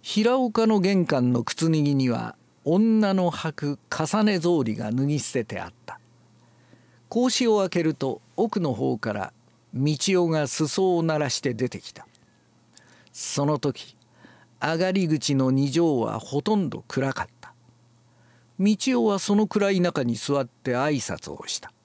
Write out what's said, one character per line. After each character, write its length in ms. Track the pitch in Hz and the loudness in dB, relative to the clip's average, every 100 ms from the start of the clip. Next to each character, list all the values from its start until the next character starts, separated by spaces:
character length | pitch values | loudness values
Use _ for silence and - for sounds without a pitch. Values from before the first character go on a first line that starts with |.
平 380 | - - 220 262 | -2 0 2 2
岡 260 | 254 214 226 | 2 2 2
の 140 | 214 | 4
玄 260 | 185 196 170 | 4 2 2
関 280 | 139 123 | 2 2
の 100 | 123 | 0
靴 220 | - - 165 | -2 -2 0
脱 60 | |
ぎ 220 | 156 143 | 2 2
に 160 | 139 127 | 2 2
は、 260 | 113 113 - _ _ - | 0 -6 -12 _ _ 0
女 480 | 175 226 220 208 | 2 4 4 4
の 180 | 190 175 | 2 0
履 200 | 165 160 | -2 -6
く 280 | 151 147 143 _ - | -6 -6 -6 _ -4
重 280 | 156 208 | 0 2
ね 160 | 214 190 | 2 2
草 100 | 160 | 2
履 260 | 175 117 107 | 2 2 -2
が 160 | 107 | -2
脱 140 | 123 139 | -2 0
ぎ 140 | 151 | 0
捨 140 | - | -2
て 100 | 127 | -4
て 180 | 110 95 | -4 -8
あ 60 | 92 | -10
っ 60 | _ - | _ -18
た。 140 | - _ _ _ _ _ _ _ - _ _ _ | -18 _ _ _ _ _ _ _ -20 _ _ _
格 200 | 226 247 | 0 0
子 180 | - 240 | 2 2
を 120 | 214 | 2
開 100 | 190 | 2
け 140 | 175 | 0
る 100 | 160 | 0
と、 260 | 151 135 - _ - | 0 -4 -6 _ -4
奥 240 | 226 208 | -2 0
の 140 | 160 | -2
方 240 | 110 131 120 | -2 -2 -2
か 160 | 117 | -4
ら 200 | 101 92 _ _ _ _ | -6 -8 _ _ _ _
道 200 | - 143 | -2 -2
夫 340 | 151 - 185 170 | 0 0 2 2
が 200 | 156 143 | 0 0
裾 500 | - 156 - 190 175 | -2 -2 2 2 2
を 60 | |
鳴 160 | 165 156 | 2 0
ら 100 | 143 | -2
し 120 | - | -2
て 120 | 139 | -4
出 160 | 113 127 | -2 -4
て 100 | 98 | -6
き 120 | - | -16
た。 160 | - - _ _ _ _ _ _ - _ - - | -20 -20 _ _ _ _ _ _ -20 _ -20 -20
そ 340 | - - - 143 | -10 -4 -2 0
の 140 | 147 | 0
時、 360 | 147 - - - _ _ - - _ _ | -2 -4 -12 -20 _ _ -20 -20 _ _
上 180 | 143 165 | -4 0
が 140 | 185 | 0
り 160 | 190 175 | 0 0
口 280 | 156 - 139 | 0 0 2
の 160 | 131 | 2
二 180 | 135 139 | 2 2
畳 320 | 135 170 135 | 2 2 2
は 160 | 110 107 | -2 -4
ほ 240 | 107 139 | -4 -4
と 140 | 147 214 | 0 0
ん 160 | 160 | 0
ど 120 | 123 - | -6 -8
暗 260 | - 135 | -4 -2
か 120 | 135 - | -4 -8
っ 20 | _ | _
た。 140 | - _ _ _ _ _ _ _ _ _ _ - | -20 _ _ _ _ _ _ _ _ _ _ -2
道 160 | 196 214 | 0 2
夫 260 | - 247 226 | 2 2 2
は 140 | 196 | 0
そ 160 | - 208 | 2 2
の 100 | 214 | 2
暗 260 | 214 202 | 0 2
い 80 | 196 | 2
中 240 | 175 165 | 2 0
に 120 | 120 110 | -2 -2
座 240 | - 143 | -2 -2
っ 80 | 131 | -2
て 240 | _ 131 | _ -4
挨 240 | 123 143 147 | 0 0 -2
拶 360 | - 82 - | -4 -8 -10
を 140 | 71 - | -12 -8
し 140 | - | -10
た。 120 | - _ | -10 _